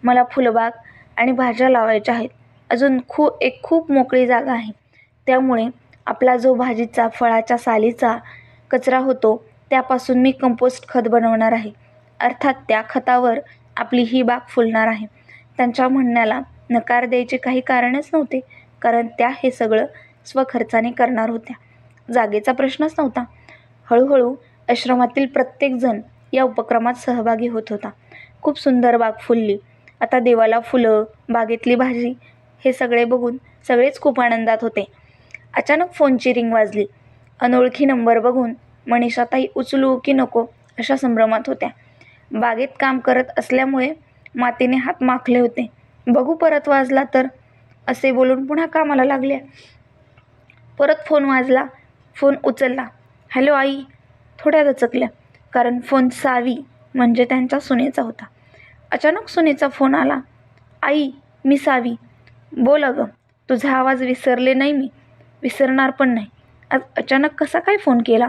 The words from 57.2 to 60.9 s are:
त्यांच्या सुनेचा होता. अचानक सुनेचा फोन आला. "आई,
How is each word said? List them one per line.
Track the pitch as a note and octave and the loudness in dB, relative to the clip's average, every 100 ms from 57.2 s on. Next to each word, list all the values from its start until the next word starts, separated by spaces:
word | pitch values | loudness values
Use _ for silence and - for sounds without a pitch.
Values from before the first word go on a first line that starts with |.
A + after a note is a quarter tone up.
त्यांच्या | B3 C4 B3+ C#4 | 0 0 -2 -4
सुनेचा | - B3+ C4+ - | -2 -2 0 -2
होता. | A#3 - - _ _ _ - _ _ | -6 -8 -20 _ _ _ -20 _ _
अचानक | - D4+ F4+ G#4+ | -2 0 -2 -4
सुनेचा | - D#4+ C#4 C#4+ | 0 0 2 -2
फोन | - C4+ | 0 0
आला. | G#3 D#3+ - - _ _ _ _ _ | 2 0 -4 -8 _ _ _ _ _
"आई, | - | -2